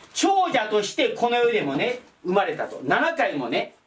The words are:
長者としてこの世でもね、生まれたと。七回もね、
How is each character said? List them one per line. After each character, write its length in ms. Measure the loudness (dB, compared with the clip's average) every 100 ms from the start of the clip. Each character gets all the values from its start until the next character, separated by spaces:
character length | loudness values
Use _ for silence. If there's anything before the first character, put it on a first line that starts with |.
| -10
長 340 | 0 2 4 4
者 200 | 2 0
と 120 | 0
し 120 | -2
て 160 | -2 -2
こ 180 | 0 0
の 80 | 2
世 140 | 2
で 120 | 2
も 120 | 0
ね、 260 | -2 -2 -4 -10 _
生 80 | -2
ま 120 | 0
れ 120 | 0 -4
た 120 | -8
と。 120 | -8
七 300 | -2 0 0
回 220 | 0 -2 -2
も 120 | -2
ね、 260 | -4 -4 -10